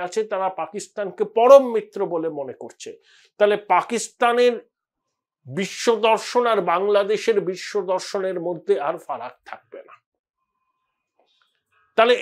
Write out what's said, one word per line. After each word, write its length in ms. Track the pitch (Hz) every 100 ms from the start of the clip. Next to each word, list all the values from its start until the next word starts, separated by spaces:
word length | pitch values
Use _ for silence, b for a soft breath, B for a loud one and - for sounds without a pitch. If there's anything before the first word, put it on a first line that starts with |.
| 180
আছে 140 | 220 214
তারা 180 | 190 190 -
পাকিস্তানকে 640 | - 202 - - 196 - 208 226
পরম 280 | 247 277 254
মিত্র 240 | 220 208 202 180
বলে 140 | 170 165 147
মনে 160 | 131 117
করছে, 280 | 120 - - - b b b -
তাহলে 200 | 208 202 -
পাকিস্তানের 800 | 180 - 233 - - 240 240 247 226 - _ _ _ _ _ _ _ 123
বিশ্ব 400 | 147 190 - 240 220 226
দর্শন 360 | 214 - 247 240
আর 80 | 214 175
বাংলাদেশের 640 | 175 202 202 202 202 - 202 175
বিশ্ব 220 | 180 - 208 185
দর্শনের 460 | 185 - 202 185 180 165
মধ্যে 280 | 170 - 196 143
আর 80 | 170 -
ফারাক 280 | 127 123 - -
থাকবে 300 | - _ - -
না। 60 | - _ _ _ _ _ _ _ _ _ _ _ _ _ _ _ _ _ _ _ -
তাহলে 180 | 233 247